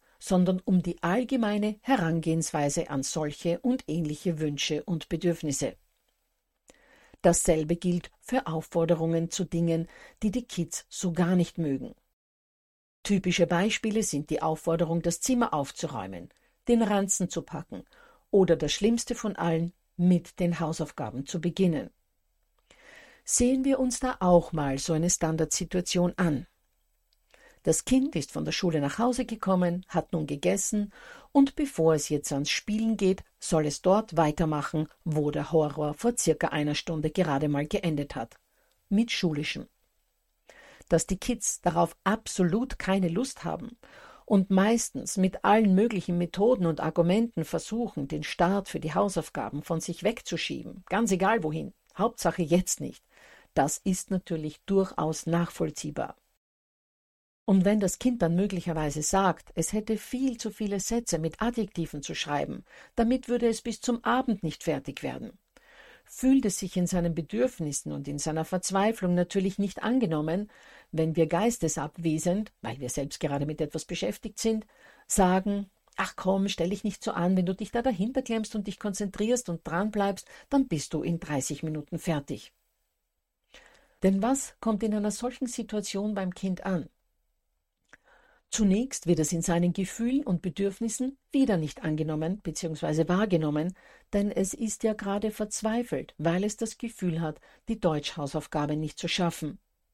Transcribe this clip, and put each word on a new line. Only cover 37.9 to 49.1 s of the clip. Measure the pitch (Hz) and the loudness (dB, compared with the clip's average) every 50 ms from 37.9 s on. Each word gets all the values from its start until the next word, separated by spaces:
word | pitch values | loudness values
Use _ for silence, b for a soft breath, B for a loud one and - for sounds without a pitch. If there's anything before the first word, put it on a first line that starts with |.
| 156 147 143 - - | -2 -2 -4 -4 -6
hat. | 127 113 - - _ _ _ _ _ _ _ _ _ _ - | -8 -8 -10 -12 _ _ _ _ _ _ _ _ _ _ 0
Mit | 196 208 233 233 | 2 2 2 2
Schulischem. | - - - 165 151 143 156 - - - - _ _ _ _ _ _ _ _ _ _ _ _ _ _ _ _ B B B B B B B B - | 0 0 0 0 0 0 -2 -4 -6 -8 -10 _ _ _ _ _ _ _ _ _ _ _ _ _ _ _ _ B B B B B B B B 2
Dass | 180 165 - - | 2 2 2 2
die | 190 185 | -4 -4
Kids | - - 240 240 - - - - | -2 -2 -2 -2 -2 -6 -6 0
darauf | - 175 160 170 170 165 - _ - | -2 0 2 2 0 0 0 _ 0
absolut | 190 214 220 - - - - 185 165 170 226 262 277 - - | 0 0 0 -2 -8 0 0 2 2 2 0 -2 -2 -6 -6
keine | - 185 190 196 185 165 | -2 0 0 2 2 0
Lust | 165 202 269 269 - - - | 0 -2 -4 -4 -6 -8 -6
haben | 170 160 170 - - - _ B B B B B B B B B | -6 -6 -6 -8 -12 -14 _ B B B B B B B B B
und | B 214 196 190 - | B 4 4 4 6
meistens | 190 190 196 214 233 226 - - - - - - - | 4 4 6 6 4 2 0 -4 -6 -8 -8 -6 0
mit | 196 185 190 - - - | 2 2 2 2 2 4
allen | 196 208 226 220 196 185 | 6 6 6 6 6 6
möglichen | 185 220 240 226 185 - - 175 | 6 4 2 0 -2 -2 -2 -2
Methoden | 175 175 170 - 185 202 240 254 196 180 | -2 -2 -2 0 2 4 4 4 4 2
und | 165 156 - | 0 0 0
Argumenten | - 160 - 180 165 170 185 220 233 233 - - 156 | -2 -2 2 2 4 4 4 4 2 0 -2 -4 -4
versuchen, | - - 160 - - 214 233 240 185 - 151 139 - | -2 -4 -6 -4 -4 -4 -4 -4 -4 -4 -6 -6 -4
den | 160 151 151 | -6 -6 -6
Start | - - - 175 175 196 202 190 - | -6 0 2 2 4 4 0 -2 -4
für | - 147 | -8 -6
die | 143 160 147 | -6 -2 0
Hausaufgaben | 180 202 202 | 0 0 2